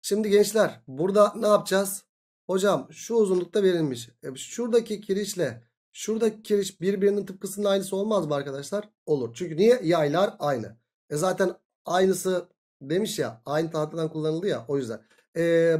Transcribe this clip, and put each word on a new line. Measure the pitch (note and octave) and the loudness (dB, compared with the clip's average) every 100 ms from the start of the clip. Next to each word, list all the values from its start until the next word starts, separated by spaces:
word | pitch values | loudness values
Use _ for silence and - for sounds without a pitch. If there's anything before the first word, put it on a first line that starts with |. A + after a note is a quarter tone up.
Şimdi | - G3+ G#3+ | -2 -2 4
gençler | G3+ G3+ A3 F#3+ - - | 4 4 4 2 0 -16
burada | C3 F3+ G3+ G#3 G#3+ | -4 2 6 4 4
ne | G#3+ | 2
yapacağız? | G#3 - F#3+ G3 - _ _ _ _ - | 2 4 0 0 -8 _ _ _ _ -4
Hocam | F#3+ G3+ E3+ - | 0 2 0 -2
şu | - - | -16 -2
uzunlukta | A#3 G3+ F3+ F3 G#3+ | 0 2 2 0 2
verilmiş. | F#3+ F3 D3+ A#2+ A#2 _ | 2 2 0 -4 -10 _
E, | C#3+ | -14
şuradaki | B2+ - - A#3+ A#3 A3+ G#3+ | -14 -12 -8 0 0 0 -8
kirişle | - G3 G#3 F3+ C#3+ A#2 _ _ _ | -4 -4 -4 -4 -4 -6 _ _ _
şuradaki | - - A3 A3 A3 | -12 -6 0 -2 -2
kiriş | - G#3 G3 - | -2 0 0 -4
birbirinin | F3+ G3 G3+ G3+ G3 | -2 2 2 0 -6
tıpkısının | F#3+ G3 G3+ G3+ | -10 -10 -4 0
aynısı | G3 G3 G3 | 0 -2 -4
olmaz | G#3+ G#3 D#3 | 0 0 0
mı | |
arkadaşlar? | C#3+ C#3 C#3 C#3 - - _ - | -4 -4 -10 -6 -8 -8 _ -4
Olur. | D3 A#2 | -2 -2
Çünkü | - F3+ D#3 | -6 -8 2
niye? | A3 B3 | 4 4
Yaylar | E3 E3+ D3 E3 G#3+ - | 2 2 2 2 0 0
aynı. | D3 B2+ G#2 - _ _ _ | -2 -2 -6 -16 _ _ _
E, | D3 | -2
zaten | F#3 F3+ F#3 - _ _ | -2 0 0 -2 _ _
aynısı | - F3+ F#3+ F#3 F#3 F3+ F3 _ _ _ | -2 2 4 2 0 -2 -4 _ _ _
demiş | C3+ F3 G#3+ - | -4 -2 -2 -4
ya, | B2 A2 - | -4 -6 -4
aynı | D3 E3 | -2 -2
tahtadan | D#3+ D#3 E3 D#3+ | -4 -4 -4 -4
kullanıldı | D#3+ D#3 D#3+ G3 | -2 -4 -2 -4
ya, | B2+ A#2+ | -4 -2
o | C#3+ | -4
yüzden. | A#2+ A2+ _ _ _ E3 | -4 -10 _ _ _ -2
E, | E3+ E3 E3 | 2 4 4